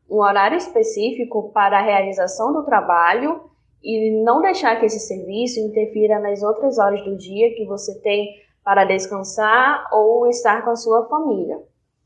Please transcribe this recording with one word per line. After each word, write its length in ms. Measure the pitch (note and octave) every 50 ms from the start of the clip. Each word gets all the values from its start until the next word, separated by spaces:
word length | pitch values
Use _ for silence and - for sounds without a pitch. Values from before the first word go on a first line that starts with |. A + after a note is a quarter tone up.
| _ -
um 120 | - G#3+
horário 360 | G3+ G3+ G3 G3+ G3 G#3+ D4+
específico 920 | F4 - - - A3+ - A4+ - G3+ G#3+ B3 - - A#3+ A#3 - G#3+ F#3+ G#3 -
para 260 | G#3+ G3+ G3 G3+ G3
a 40 | G#3
realização 720 | A3 G#3 G3 G3 G3 F#3+ F#3+ F3+ F#3 F#3 - A3 C4 D4
do 120 | D#4 D4
trabalho 880 | D4 A#3+ G3+ - - F3 E3+ E3+ E3+ F#3+ A#3+ C4+ D4+ E4+ F4 - - _ _ _ _ _ _ -
e 400 | - A3 A3 A3 A3 A3 A3 A3
não 180 | A#3 A#3+ D#4
deixar 380 | E4 G4 F4+ - D4 A#3+ A3+ A3+
que 80 | A#3+
esse 140 | G#3+ A3 G#3
serviço 580 | - - F#3+ F#3+ - F#3 G3 A3 B3 B3 B3 A3+
interfira 600 | G#3+ G#3+ G#3+ A3 G#3+ G#3+ - G#3+ G#3+ G#3+ G#3+ G#3
nas 220 | G#3 G3+ G3+ G3 G#3
outras 360 | G#3 A3 G#3+ C#4 C4+ B3+ A#3
horas 240 | G3+ G3+ G3+ G3+ G3+
do 120 | G3 G3
dia 380 | F3+ - F#3 F#3+ G3+ A3+ A#3 A3+
que 100 | A3+ G#3+
você 360 | F#3+ G3+ G3+ - - G3 -
tem 280 | - G#3+ G3+ G3+ G#3 G3+ - - _ _ _ _ -
para 220 | G3+ G3 G3+ F#3+
descansar 1040 | F#3+ F#3+ F#3+ F#3+ F#3+ G#3 G3 F#3+ G3 - A3 G#3+ G#3+ A3 B3 B3+ C#4 D4 C4+ - - -
ou 360 | G#3+ G#3+ A3 A#3 A#3+ A#3+ A#3+
estar 360 | A#3+ A#3+ - A3 G#3 A#3 A3+
com 60 | A#3+
a 60 | A#3
sua 320 | A#3 - A3+ A3 A#3 A#3 -
família. 500 | D4 D#4 D#4+ C#4+ G#3+ F#3+ E3+ D#3 - - - _ _ _ _ _ _ _ _